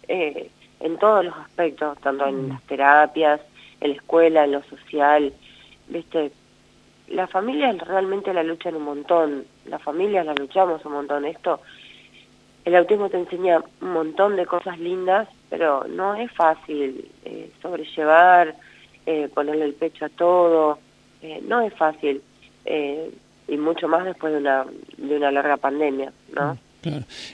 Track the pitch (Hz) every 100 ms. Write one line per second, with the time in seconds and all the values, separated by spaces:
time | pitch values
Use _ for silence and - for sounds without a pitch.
0 | - 185 151 - - _ _ - 160 165
1 | 214 208 175 151 - - 165 - 151 143
2 | 139 139 139 135 135 131 - 139 139 147
3 | 151 160 151 147 - - - - 147 139
4 | - 165 165 160 143 143 - 143 - 151
5 | 143 147 139 - - - - _ - 170
6 | - 165 143 - _ _ _ _ _ _
7 | - 185 185 190 226 294 262 180 170 190
8 | 190 196 196 170 160 165 175 160 147 147
9 | 143 170 151 139 135 _ - 151 - 160
10 | 208 190 156 143 139 190 180 156 151 143
11 | 143 147 147 - 180 151 - - - -
12 | _ - _ _ _ _ 170 180 175 208
13 | 196 180 175 180 185 165 - - 185 165
14 | 156 156 208 190 170 175 185 170 170 185
15 | 185 196 214 _ - 165 160 139 - 175
16 | 196 208 240 - 165 160 - 147 135 -
17 | - _ - 107 156 _ 180 160 156 -
18 | 151 165 180 180 160 - - - _ _
19 | 160 156 143 151 147 156 147 143 165 -
20 | 151 - 175 180 170 160 151 147 _ _
21 | _ _ 160 156 - 240 214 - 156 151
22 | 147 139 - _ - _ - 151 143 147
23 | 160 - _ _ - 147 156 165 160 165
24 | 185 - 156 151 143 135 131 - - -
25 | 139 147 143 139 147 139 135 147 147 135
26 | 135 - - 147 143 135 _ _ 165 147
27 | - - -